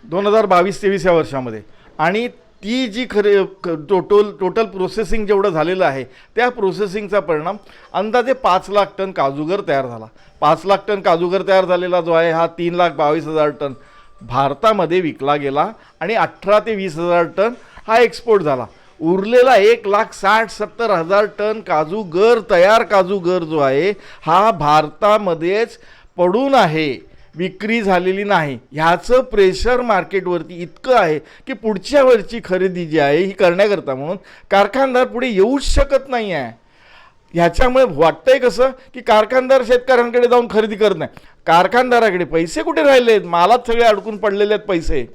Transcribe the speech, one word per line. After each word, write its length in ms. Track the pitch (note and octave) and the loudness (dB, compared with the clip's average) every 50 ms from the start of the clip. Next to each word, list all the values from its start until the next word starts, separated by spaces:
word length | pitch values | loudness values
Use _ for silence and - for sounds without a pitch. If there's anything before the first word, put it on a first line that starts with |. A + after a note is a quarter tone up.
| _ | _
दोन 220 | - D#3 F#3 G3+ | -6 -6 -2 0
हजार 200 | G#3 G3+ A3 G#3+ | 2 2 2 2
बावीस 360 | G3 F#3 F3 F3 G3 F#3+ - | 4 2 2 2 0 -4 -2
तेवीस 240 | - G3 G3 F#3+ D#3 | -2 -2 -2 0 0
या 60 | F#3 | 2
वर्षामध्ये 480 | E3+ E3 D3 B2+ B2+ C3+ B2+ B2 A2 G#2+ G2+ - - _ _ - _ - | 2 2 0 -2 -6 -8 -8 -8 -12 -12 -16 -20 -20 _ _ -20 _ -2
आणि 300 | D#3 E3 F#3+ A3 A#3+ A#3+ | -2 -2 0 -2 -4 -6
ती 580 | - _ _ _ _ _ - G3 A#3 B3+ C4 | -10 _ _ _ _ _ -8 -6 -4 -4 -4
जी 200 | A#3 F#3+ A#3 B3+ F#3+ | -4 -6 -8 -8 -4
खरे, 340 | F#3 G#3 G3 G#3 G3+ G3 F#3+ | -2 0 2 2 2 2 2
क-, 240 | F#3 - _ - F3+ E3 D#3 D3 C3+ | -2 -8 _ -8 -8 -8 -8 -4 -2
टोटल, 420 | G3+ F#3 F3 - G#3 G#3 G#3+ G#3 F#3 D3+ | -2 -2 0 2 2 2 2 2 -2 -6
टोटल 240 | F#3+ F#3 E3+ A3+ A3+ | -6 -4 -2 -2 -4
प्रोसेसिंग 640 | G3+ F3+ G3 F#3 F3+ - G#3+ A3 D#3 G#3+ A3 G#3+ | -4 -4 -8 -8 -6 -4 -6 -4 -2 -2 -2 0
जेवढं 220 | G3 G#3 G3 G3 G#3 | 0 0 0 0 0
झालेलं 360 | E3+ D#3+ D3+ E3 F#3 F#3 F#3 | 0 -2 -2 -2 0 0 0
आहे 200 | D#3 C3+ C3+ B2+ | -2 -2 -4 -10
त्या 440 | - - - - _ _ G#3 A#3+ B3 | -12 -18 -20 -20 _ _ -2 -2 -2
प्रोसेसिंगचा 720 | B3 B3 G3+ F#3+ F3 E3 G#3+ G3 E3+ A3 G#3 G3 G3 G3+ | -2 -2 -4 -4 -2 -2 -6 -6 -6 -8 -8 -2 -2 -2
परिणाम 360 | F#3 E3 D#3+ D3+ D#3 F3 G3+ G#3+ - - - - - - | -2 -2 -4 -4 -4 -6 -10 -10 -14 -20 -20 -20 -20 -8
अंदाजे 400 | - F3+ G#3+ A3 G#3+ B3 B3 C4 | -6 -6 -4 0 0 -2 0 0
पाच 380 | C4 C4 - G3+ F3+ F#3 F#3 - | -4 -2 0 0 0 0 -2 -2
लाख 160 | G3+ G#3 G3 G3 - - | -2 -2 -2 -2 -4 -8
टन 140 | F#3+ F#3+ | -8 -8
काजूगर 480 | F#3 F3 C#3+ C3+ C#3 C#3+ D3+ D#3 F#3 G3+ F3+ E3 | -4 -4 -4 -4 -2 -4 -4 -4 -4 -4 -2 -2
तयार 180 | D3 C#3 C3+ | -2 -2 -2
झाला. 200 | B2 A#2 A2+ A2 A2 _ - - _ _ _ | -6 -10 -14 -16 -18 _ -20 -20 _ _ _
पाच 220 | D#3 D3 D#3+ D#3 D#3 | 0 0 0 0 0
लाख 140 | F#3+ G3 F#3+ F#3+ - | -2 -2 0 0 -4
टन 120 | G#3 G3 | -6 -2
काजूगर 420 | F3 G3+ E3+ E3 F3 F3 F3+ G3 F3 F#3 | 0 0 0 0 0 -2 -2 -2 0 2
तयार 160 | F#3+ F#3+ F#3+ | 2 2 2
झालेला 360 | F3 F3+ F3 F3+ F3+ F3+ F3+ | 2 -2 -2 -2 -2 -2 -2
जो 120 | E3 E3+ | 0 0
आहे 180 | E3 E3 E3 E3+ | 0 2 2 2
हा 160 | D#3+ E3 E3+ | 0 0 -2
तीन 280 | E3 E3+ - E3+ E3+ E3+ | -2 -4 -4 -6 -4 0
लाख 160 | F3 F3+ E3+ | 0 -2 -2
बावीस 360 | D3+ C#3 D#3 D3 D#3 E3 D3 | 0 0 0 0 0 -2 -4
हजार 220 | D3+ D#3+ D#3 D3+ D3+ | -4 -2 0 0 -2
टन 240 | C#3+ D3 D3 C#3 C3 B2 - - _ - - - - - | -2 -4 -8 -10 -10 -12 -20 -20 _ -20 -20 -20 -20 -20
भारतामध्ये 760 | - A2+ A#2+ C3 C#3 C3+ C#3 - - A3 A3 G3+ F3 D#3+ E3+ F#3 | -14 -6 -2 -2 -2 -2 -2 0 0 0 2 2 -2 -2 -2 -2
विकला 360 | F3+ D3+ - - C3+ C3+ D3 | -2 -4 -8 -6 -4 -2 -2
गेला 320 | D3+ C#3 C#3 C3+ C#3+ E3 G#3 A3+ - - - _ _ | -2 -2 -4 -2 -2 -4 -4 -6 -14 -20 -20 _ _
आणि 140 | D#3+ F3+ A3+ | -8 -4 -2
अठरा 440 | G#3 E3+ D#3 - _ - G3 G#3 G#3+ | -2 -2 -4 -6 _ -2 0 0 0
ते 160 | G#3 A3+ A3 | 0 -2 -6
वीस 220 | G3 F#3+ F#3 D3 | -6 -6 -8 -6
हजार 280 | D#3+ E3+ F3 F3 F3 F3 | -6 -2 0 0 0 0
टन 280 | D#3 - F#3 G3 A3+ B3 - - - - - - - | -2 -2 -2 -2 -2 -4 -8 -20 -20 -20 -20 -4 0
हा 100 | A3 A#3 | 2 2
एक्सपोर्ट 440 | B3 A#3 A#3 - - A#3+ A3 G3+ | 2 2 0 -8 -2 0 0 2
झाला. 240 | E3+ D3+ C#3 B2+ A#2 - _ _ _ _ _ _ | 2 0 -2 -4 -6 -10 _ _ _ _ _ _
उरलेला 540 | - E3 F3+ F#3+ G3 G#3+ A#3+ B3 B3 C4+ B3+ | -2 0 0 0 0 2 2 2 4 4 4
एक 320 | G#3 G3 G#3+ A#3+ A#3 - G3 | 4 4 4 2 2 0 -2
लाख 160 | G3+ G#3 A3 - | -2 -2 -2 -4
साठ 380 | - - - F#3+ G#3+ A3 A3+ G3+ | -8 -4 0 0 2 2 0 -2
सत्तर 400 | - - G#3+ G3+ - - A#3 A3 | -6 -10 -10 -10 -6 -6 -2 0
हजार 340 | G3+ E3+ E3 E3 G3+ G#3 G#3+ | 0 -2 0 0 2 2 0
टन 360 | G3+ G#3 - G#3 G#3+ G#3+ A3 | 0 -4 -6 -4 -4 -4 -6
काजूगर, 800 | F#3+ F#3 F3 D3+ D#3 D3+ F3+ A3 G#3+ F3 D#3 F3+ G#3 A3+ A#3+ A#3 G#3 - | -4 -2 0 0 0 -2 -4 -8 -8 -6 -2 2 2 2 2 0 0 0
तयार 320 | G3+ F3 F3 G3 E3 A#3+ | 2 4 4 6 4 2
काजूगर 560 | A#3 F3 G#3 G3 F#3+ F3 G3+ G3 E3+ E3+ F#3 F3+ | 2 2 2 0 2 2 -2 -2 -2 -2 -2 -2
जो 200 | E3 D#3 D#3 D#3 | -2 -2 -2 0
आहे 320 | C#3 C3+ C3 C#3 E3 G3 G#3 - - - - - - | 0 2 2 2 0 -2 -4 -6 -12 -20 -20 -10 -2
हा 240 | D#3 E3 F#3 G#3 A3+ | 0 2 4 4 2
भारतामध्येच 1160 | G#3+ D#3+ D3+ D3 D3+ D#3 D3+ D3+ - - - G#3 G#3 A3 G#3 F#3 E3 D3+ D#3+ F3 F#3+ G#3+ A#3 A3+ - - - - - _ _ _ _ | 0 0 0 2 2 2 2 0 -6 -2 2 2 2 2 0 -2 -4 -2 -2 -2 -2 -2 -2 -4 -6 -20 -20 -20 -20 _ _ _ _
पडून 380 | F3 F3 F3+ F3+ A#3 C4+ C#4 C4+ | 0 0 0 2 0 0 2 2
आहे, 520 | B3+ G3+ E3 D3+ D#3 D#3+ - A#2 - - - - - - _ _ | 2 2 2 0 -2 -2 -4 -6 -8 -12 -20 -20 -20 -20 _ _
विक्री 480 | D#3 F3+ F#3 F#3 - G3+ G#3+ A3+ A#3 | -6 -6 -6 -6 -8 -6 -4 -2 -2
झालेली 420 | G#3+ G3 F#3+ F3+ F3+ F#3 F#3+ G3 G#3 | 0 2 0 2 0 0 -2 -2 -2
नाही. 340 | G3+ G3+ F3 D#3 C#3+ C3 A2+ _ _ | 0 0 0 0 -2 -6 -10 _ _
ह्याचं 500 | - D3 D#3 E3 F3 F3 - - A#3+ B3+ | -8 -2 0 0 0 0 0 0 0 0
प्रेशर 580 | B3+ - - G3+ G3 F#3 F#3 - - A3+ B3+ B3 | 0 0 2 2 2 2 2 0 -2 -2 0 -2
मार्केटवरती 840 | B3 A#3+ G#3+ F3+ F3 - F#3+ F#3+ F3 F3+ F3 E3+ D#3+ D#3+ F3+ E3+ | 0 0 -2 -2 -2 -2 -6 -6 -4 -2 -6 -6 -6 -10 -12 -14
इतकं 340 | F3 E3 - _ - B3+ B3+ | -14 -14 -14 _ -2 2 2
आहे 220 | F4 C#4 G#3+ D#3 D3 | 2 4 2 -2 -4
की 340 | - - - - - - | -6 -12 -20 -20 -10 -10
पुढच्या 520 | C4 G3+ - A3 G#3+ F#3+ F#3+ - C4 C#4+ C4+ | -10 -6 -4 -4 -4 -4 -6 0 2 4 6
वर्षी 360 | C4 B3 A3 F3+ - A3+ A#3 - | 6 4 4 2 -6 -10 -12 -6
खरेदी 420 | - F#3 F#3 F#3 G3 F3+ F3+ F3 | -4 -4 -2 -2 -2 -2 -4 -6
जी 120 | D#3 D3+ D#3 | -2 0 2
आहे 200 | C#3+ C#3 C#3+ E3 | 2 2 2 2
ही 120 | F#3+ F#3+ | 0 -2
करण्याकरता 640 | G3 - G3 F3+ F3 F#3 G3+ G#3+ G3+ E3+ B2+ C#3+ C3+ | -2 0 0 2 2 2 0 0 0 -2 -4 -6 -6
म्हणून 220 | B2+ C#3 D#3 F#3+ G3 - - - - - _ | -6 -6 -8 -8 -10 -12 -20 -20 -20 -8 _
कारखानदार 540 | G3 G3 G3+ G3+ - C4 C4+ C4+ B3 B3 B3+ | 2 2 2 2 0 -2 -2 0 2 0 0
पुढे 240 | B3 G3+ A#3+ B3+ B3+ | 0 -2 -6 -4 -2
येऊच 340 | A3 F#3 F#3+ A3+ C4+ C#4 | 2 2 2 2 2 -2
शकत 460 | C4 - - C#4+ C#4 C#4 C#4 C4 C4+ - | 0 0 2 2 2 2 0 -2 -2 -2
नाही 240 | B3+ A#3+ A3 G3+ | -6 -6 -4 -4
आहे. 200 | F3 D3+ B2+ A2+ A2+ _ _ _ _ _ _ _ - - - _ _ _ _ _ - | -6 -6 -6 -8 -12 _ _ _ _ _ _ _ -20 -20 -20 _ _ _ _ _ -2
ह्याच्यामुळे 500 | E3+ E3+ E3+ E3+ - C4 B3+ B3+ C4 C4 A3 | 0 0 2 2 2 0 2 4 2 2 2
वाटतंय 500 | D#3+ C#3 E3 D#3+ D#3 - - C4 B3+ C#4 | 2 2 2 2 2 0 2 2 2 4
कसं 320 | B3+ A#3+ F3+ G3+ B3+ C4 C4 - - - _ | 2 -2 0 0 -2 -2 -2 -6 -20 -18 _
की 60 | B3 | -12
कारखानदार 640 | A#3 - A3 G#3+ G#3+ G#3 B3+ C4 C4 B3+ C4+ C4 A#3+ | -2 2 2 2 2 2 0 -2 2 2 2 2 4
शेतकऱ्यांकडे 600 | G#3+ B3 B3 B3 - C4 A#3+ A#3+ A#3+ A#3 B3 A#3+ A#3+ | 2 0 0 2 2 2 2 2 0 0 2 2 4
जाऊन 180 | A#3+ B3 A#3+ G#3+ | 4 2 2 2
खरेदी 240 | - G#3+ A3 G#3 G#3 | 0 0 0 0 -2
करत 200 | F#3+ G#3+ G#3 F#3+ D#3+ | 0 0 0 0 0
नाही. 120 | D3 B2 - - _ - _ _ _ | -6 -10 -10 -20 _ -20 _ _ _
कारखानदाराकडे 800 | - D#3+ E3+ F#3 F#3 A3+ A#3+ B3+ B3+ A#3+ A#3 A3+ G#3+ F#3 F3+ F3 | 2 4 4 4 4 2 0 2 4 2 2 2 2 0 -2 -4
पैसे 380 | C3+ D#3 E3 E3+ E3+ - D4+ | -2 -2 -2 -2 -2 -4 -6
कुठे 200 | E4 F4 D4+ D#4+ | -4 -2 -2 2
राहिले 280 | D#4 C#4+ C4+ B3+ B3 A#3 | 4 4 4 4 4 4
आहेत? 140 | A3 G3+ E3+ | 2 2 2
मालात 340 | F3 E3+ E3+ F3 F#3+ A#3 B3+ B3 | 0 2 2 4 4 4 2 2
सगळे 180 | - A3+ G#3 A#3+ | -2 0 2 4
अडकून 320 | A3+ G#3+ G3 F#3 A3 G#3+ | 4 4 2 -2 -8 -8
पडलेले 380 | G3 G3 G#3 G3 G3+ G#3 G#3 G#3+ | -4 -2 -2 0 0 0 0 0
आहेत 120 | G3+ G#3 | -2 -2
पैसे. 400 | G#3 F#3+ E3+ D#3+ - D#3+ C#3 A#2+ - | -2 -4 -2 -2 -2 -2 -2 -4 -6